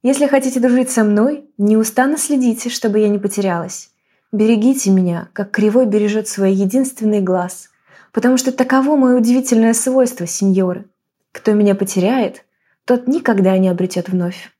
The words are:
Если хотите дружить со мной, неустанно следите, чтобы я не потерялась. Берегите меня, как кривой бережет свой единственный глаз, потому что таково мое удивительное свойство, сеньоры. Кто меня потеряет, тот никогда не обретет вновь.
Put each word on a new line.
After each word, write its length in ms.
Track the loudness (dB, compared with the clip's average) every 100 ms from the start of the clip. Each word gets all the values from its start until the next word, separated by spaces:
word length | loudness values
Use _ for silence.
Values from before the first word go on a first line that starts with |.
Если 240 | 0 0 2
хотите 320 | 0 0 0
дружить 300 | 2 2 0
со 120 | 0
мной, 480 | 2 2 0 -2 -12 -2
неустанно 580 | 2 2 0 0 0 -2
следите, 540 | -2 0 0 -2 -6
чтобы 300 | -4 -2 0
я 80 | 0
не 100 | 0
потерялась. 720 | -2 -2 -2 -4 -6 -14 -18 _ _ _ _
Берегите 600 | 0 2 4 2 0 2
меня, 400 | 2 2 -4 -8
как 180 | -10 -4
кривой 360 | 0 2 2 2
бережет 420 | 2 0 -2 -4
свой 240 | -2 0
единственный 680 | 2 0 0 -2 -2 -2 0
глаз, 500 | 0 -2 -2 -10 -20 _ _ -20 _
потому 240 | -2 2 2
что 160 | 0
таково 420 | -2 0 2 2 2
мое 220 | 4 2
удивительное 560 | 2 0 2 2 2
свойство, 540 | 0 0 0 0 -2 -10
сеньоры. 560 | -2 0 2 0 -4 -12 _ _ _ _
Кто 220 | -6 0
меня 200 | 2 2
потеряет, 720 | 2 -2 -2 0 0 -2 -6 _ _ _ _
тот 240 | -2 -2 0
никогда 500 | -2 0 0 2 2
не 100 | 0
обретет 400 | 0 -4 -4 -4
вновь. 440 | -4 -4 -8 -20